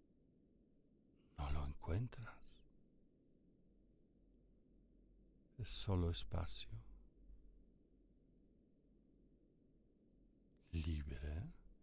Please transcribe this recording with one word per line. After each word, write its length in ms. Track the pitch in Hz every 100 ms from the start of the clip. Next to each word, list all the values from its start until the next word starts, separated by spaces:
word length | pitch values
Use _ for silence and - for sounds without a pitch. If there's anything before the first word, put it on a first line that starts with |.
| - - - - - - - - - - - - - -
No 120 | 71
lo 140 | 73 71
encuentras. 880 | - - 90 123 - 113 - - - - - - - - - - - - - - - - - - - - - - - - - - - - - - - - -
Es 100 | 104
solo 420 | - - 92 85
espacio. 580 | 82 - 87 85 - - 110 - - - - - - - - - - - - - - - - - - - - - - - - - - - - - - - - - - - - - - -
Libre, 720 | 80 78 76 69 69 76 80 151 - - -